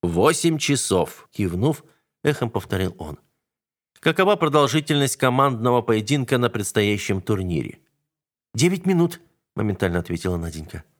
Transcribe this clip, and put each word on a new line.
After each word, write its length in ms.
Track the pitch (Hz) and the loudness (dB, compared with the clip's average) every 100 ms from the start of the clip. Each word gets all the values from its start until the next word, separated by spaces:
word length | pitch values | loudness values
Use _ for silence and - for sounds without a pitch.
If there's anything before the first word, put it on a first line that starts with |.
«Восемь 560 | 87 82 120 170 170 156 | -2 2 2 4 0 0
часов», 680 | - 135 - 95 80 - - | 0 -2 2 0 0 -6 -20
кивнув, 500 | - 98 87 117 139 _ _ _ _ | -4 -4 0 -2 -2 _ _ _ _
эхом 280 | 147 143 120 | -2 -2 -2
повторил 440 | 113 - 95 92 - | -4 -4 -4 -4 -6
он. 200 | 78 78 _ _ _ _ _ _ _ _ | -14 -14 _ _ _ _ _ _ _ _
«Какова 360 | - 160 190 208 | -2 2 2 4
продолжительность 800 | 156 147 139 147 147 147 139 - | 2 4 4 2 0 0 0 0
командного 640 | 131 127 139 120 120 123 | 0 2 2 2 2 2
поединка 580 | 113 110 107 147 123 127 | 2 0 0 -2 0 0
на 120 | 120 | 0
предстоящем 720 | 110 101 - 104 104 - 95 | -2 -4 0 0 0 -2 -4
турнире?» 600 | - 101 92 82 58 - _ _ _ _ _ _ _ | -2 -2 -2 -4 -4 -12 _ _ _ _ _ _ _
«Девять 300 | - 170 180 | 0 0 2
минут», 360 | 175 180 170 - _ _ _ - | 0 2 2 -2 _ _ _ -6
моментально 440 | 107 95 95 87 | -4 0 0 -2
ответила 360 | 85 85 92 87 | -4 -4 -4 -4
Наденька. 480 | 82 80 78 85 - | -6 -10 -14 -16 -18